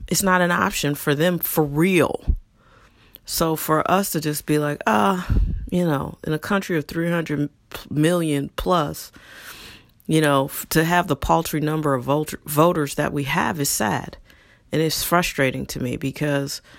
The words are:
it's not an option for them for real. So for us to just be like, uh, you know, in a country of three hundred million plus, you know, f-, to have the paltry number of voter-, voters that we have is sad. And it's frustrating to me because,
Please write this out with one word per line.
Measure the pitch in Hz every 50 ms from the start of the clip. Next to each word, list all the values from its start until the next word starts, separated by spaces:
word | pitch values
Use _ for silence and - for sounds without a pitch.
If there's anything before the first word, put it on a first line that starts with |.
| - -
it's | 180 - 196
not | 190 185 180
an | 180 175
option | 175 175 - 202 - - - 143 147
for | - - 156 143
them | 143 165 180 180 165
for | - - - 165
real. | 156 143 143 147 170 196 185 170 131 - - - - - - - - _ _ _ _ _ _ _ _ _ _ _ _ _ _ - _
So | - - - 170 160 160
for | 156 - - 156 151 - -
us | 175 190 202 -
to | - 160
just | 147 156 151 - -
be | - 151 151
like, | 147 147 147 - -
uh, | - - 208 208 202 190 180 180 - - - - - - - - -
you | - 180 175
know, | 165 147 139 151 151 160 - -
in | 160
a | 156 151
country | - - 208 196 190 - 180
of | 156 139
three | - - 165 170 170
hundred | 170 170 160 156 151 147 147 143 - _ _ _ - - - -
million | - 147 151 165 180 175 165 156 147 143 139 - -
plus, | - - 180 185 170 147 151 156 - - - _ - - - - - - - - - - - - - - _ _ _ _
you | - 156 156
know, | 156 147 143 135 135
f-, | 147 - - - -
to | - 160 165
have | 165 175 175 170
the | 180 143
paltry | - - - 165 165 165 - - 151
number | 147 151 156 156 151 147 135
of | 127 120
voter-, | 131 143 151 151 - - - _
voters | 151 147 147 160 175 175 165 147 143 -
that | - 147 -
we | - 147 139
have | 135 147 180 - - 208 156
is | 139 -
sad. | - - 110 208 170 - - - - - - - - - _ _ _ _ _ _
And | - 151
it's | 160 156 151 - -
frustrating | - 175 175 180 - - - 135 131 127 131 135
to | - - -
me | 127 123 120
because, | 113 - 135 131 - 151 151 143 139 139 143 - - - - -